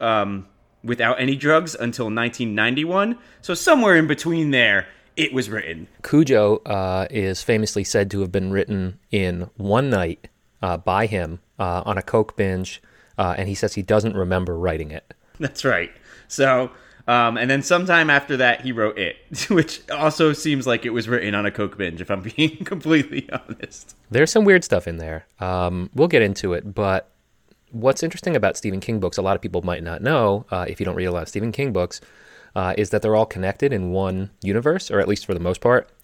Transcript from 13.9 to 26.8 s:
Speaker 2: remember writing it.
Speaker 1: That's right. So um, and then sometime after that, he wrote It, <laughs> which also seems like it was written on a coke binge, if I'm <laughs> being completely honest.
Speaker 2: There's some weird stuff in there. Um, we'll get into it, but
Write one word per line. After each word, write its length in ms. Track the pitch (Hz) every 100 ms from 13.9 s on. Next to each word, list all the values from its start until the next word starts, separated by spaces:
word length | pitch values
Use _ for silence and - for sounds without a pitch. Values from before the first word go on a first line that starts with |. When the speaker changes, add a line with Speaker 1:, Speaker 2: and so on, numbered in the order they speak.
| 107 110 98
Speaker 2:
remember 420 | 90 92 90 85
writing 320 | 90 80 76
it. 240 | 80 - - _ -
Speaker 1:
That's 260 | 147 -
right. 280 | 135 95 87 - - - -
So 460 | - 135 127 127 - - - -
um, 300 | 120 117 113
and 140 | 123
then 120 | 139
sometime 460 | 139 175 185 170 156
after 300 | 143 - 131
that, 240 | 127 117
he 100 | 131
wrote 260 | 113 107 104
It, 180 | 90 - -
<laughs> 140 | 151 -
which 380 | 190 - - -
also 420 | 147 156 151 156
seems 340 | 143 160 139 123
like 200 | 117 123
it 40 |
was 180 | 117 107
written 260 | 120 101
on 100 | 104
a 60 | 104
coke 260 | 107 101 -
binge, 240 | 92 85
if 100 | 92
I'm 120 | 98
<laughs> 140 | 101 -
being 280 | 156 156
completely 640 | 190 180 156 160 131 143 -
honest. 640 | - - - - - - - -
Speaker 2:
There's 200 | 117 160
some 140 | 220
weird 200 | 202 185
stuff 240 | - 92 87
in 80 | 85
there. 300 | 80 80 - -
Um, 520 | 92 92 90 90 92
we'll 140 | 123 175
get 140 | 147
into 320 | 104 98 98
it, 200 | 87 104
but 360 | 98